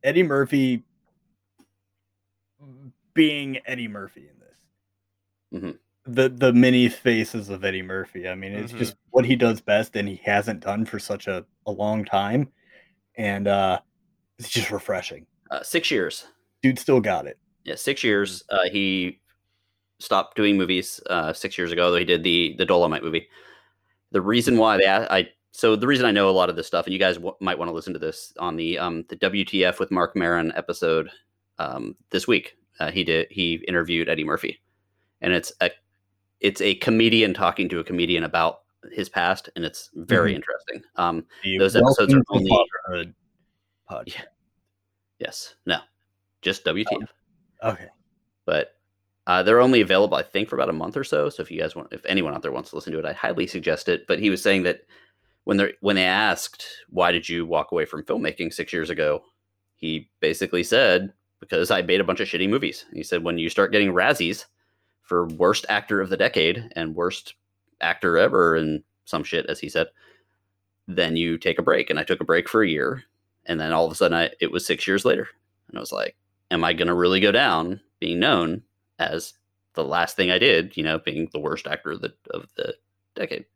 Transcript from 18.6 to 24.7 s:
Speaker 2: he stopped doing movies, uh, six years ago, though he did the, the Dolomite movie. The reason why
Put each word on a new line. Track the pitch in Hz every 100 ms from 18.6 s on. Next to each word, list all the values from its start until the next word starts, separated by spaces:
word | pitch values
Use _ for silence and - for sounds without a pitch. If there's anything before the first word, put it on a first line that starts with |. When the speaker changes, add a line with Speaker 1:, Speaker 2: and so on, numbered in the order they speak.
| 92
Speaker 2:
he | 98 95 92 90 - _ _ _ _ _ _ _ _
stopped | - 98 - -
doing | 104 98
movies, | 92 92 - - -
uh, | 90 78
six | 80 95 -
years | 87
ago, | 85 87
though | 87
he |
did | 87 87
the, | 87 85 82 -
the | 90
Dolomite | 90 85 78
movie. | 82 82 - - - - _ _ _ _ _
The | 98
reason | 95 120 117 117
why | 110